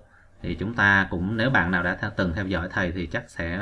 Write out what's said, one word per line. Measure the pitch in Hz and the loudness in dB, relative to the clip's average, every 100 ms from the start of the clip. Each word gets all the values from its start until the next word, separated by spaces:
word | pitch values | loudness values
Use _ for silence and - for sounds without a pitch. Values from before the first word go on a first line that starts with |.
| _ _ _ - | _ _ _ -10
Thì | 87 85 | -6 -4
chúng | 98 | -4
ta | 117 101 98 95 | 4 6 6 4
cũng, | 90 92 113 | 0 -2 0
nếu | 127 | 2
bạn | 117 87 | 2 2
nào | 92 | 2
đã | 87 92 | 0 -2
theo, | 104 101 | -4 0
từng | 92 | -2
theo | 87 95 | 0 -2
dõi | 87 90 | -2 -2
thầy | - 90 | -2 -2
thì | 87 82 | -2 -4
chắc | 117 120 | -6 -8
sẽ | - 85 90 | -8 -4 -4